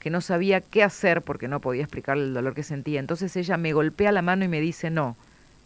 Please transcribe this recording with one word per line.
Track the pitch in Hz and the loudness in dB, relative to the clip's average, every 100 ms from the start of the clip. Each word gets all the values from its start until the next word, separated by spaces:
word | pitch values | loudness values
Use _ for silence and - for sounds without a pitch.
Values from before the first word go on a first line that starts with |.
que | 160 | -4
no | 175 | -4
sabía | 170 175 196 190 | 0 0 4 2
qué | - - | 2 4
hacer | 202 - 190 165 | 4 4 2 2
porque | - 131 123 | 0 -6 -4
no | 143 | -4
podía | 131 127 | -2 -2
explicarle | 147 - 123 143 | -4 -6 -2 -2
el | 135 | 0
dolor | 127 131 131 | -2 -2 -4
que | |
sentía. | 147 143 143 143 | -6 -8 -4 -4
Entonces | 135 165 190 185 | -4 -6 -4 -4
ella | 175 170 | -2 0
me | 160 | 2
golpea | 151 156 151 208 | 2 0 2 2
la | 202 | 4
mano | 175 190 | 2 2
y | 185 | 2
me | 156 | 0
dice, | 160 - 165 | -2 -2 -4
"No, | 160 135 117 - - - - | -2 -2 -4 -16 -20 -20 -20